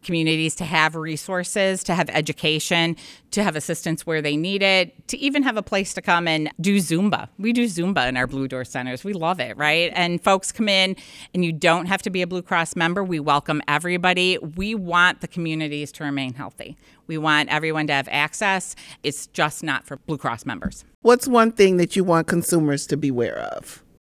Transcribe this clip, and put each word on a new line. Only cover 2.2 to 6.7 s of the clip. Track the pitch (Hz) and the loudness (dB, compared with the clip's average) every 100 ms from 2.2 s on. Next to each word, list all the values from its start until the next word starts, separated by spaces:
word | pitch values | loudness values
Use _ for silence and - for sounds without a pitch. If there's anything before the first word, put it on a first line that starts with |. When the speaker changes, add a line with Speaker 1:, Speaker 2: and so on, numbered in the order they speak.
| 156 156 151 156 - 175 165 165 - - _ | -2 -2 -2 -2 0 0 0 -2 -10 -20 _
Speaker 1:
to | - | -2
have | 202 156 | -2 -2
assistance | - 165 170 160 | -6 -6 -4 -4
where | - 160 | -2 -2
they | 147 147 | 0 -2
need | 170 196 | -2 2
it, | 196 190 175 - - | 4 4 2 -4 -10
to | 240 | -4
even | 277 285 | 0 2
have | 269 220 | 2 2
a | |
place | - 196 190 | 2 -2 -2
to | - | -4
come | 190 175 170 | 2 2 4
and | 156 156 - | 0 0 -2
do | 175 | 2